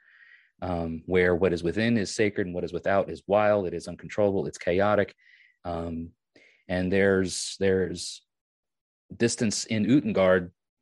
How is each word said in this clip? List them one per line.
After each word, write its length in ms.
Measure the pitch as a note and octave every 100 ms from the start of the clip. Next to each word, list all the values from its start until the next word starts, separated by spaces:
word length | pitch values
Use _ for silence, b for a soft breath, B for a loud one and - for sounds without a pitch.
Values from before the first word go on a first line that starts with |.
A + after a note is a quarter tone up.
| b b b b b b
um, 420 | F2+ F2 E2 D#2+ E2+
where 280 | F#2 F2+
what 200 | E2+ F#2
is 80 | E2+
within 340 | E2+ F2 A2+ A#2
is 180 | F#2
sacred 320 | - G#2 G#2 F#2
and 80 |
what 100 | F2
is 100 | E2+
without 340 | E2+ F2+ G2 F#2
is 140 | E2 -
wild, 400 | G2+ G#2 G#2 F2+
it 60 |
is 160 | E2+ -
uncontrollable, 580 | E2+ E2+ - G#2 G2 C#2
it's 120 | -
chaotic. 560 | - F2 G#2 G2+ G2 - b b b b
Um, 460 | F2 E2+ E2+ E2 E2 - _ _ b b b
and 240 | F#2 F#2
there's, 640 | G2 G2 F#2+ F#2 - - -
there's 600 | G2 F#2 F2 F2+ - - _ _ _ _ _ _ _ _ - F#2
distance 480 | A#2 - A2 -
in 200 | - A2
Utengard 680 | G#2 C#3 A2 F#2+ F#2+ F#2 F2 - _ _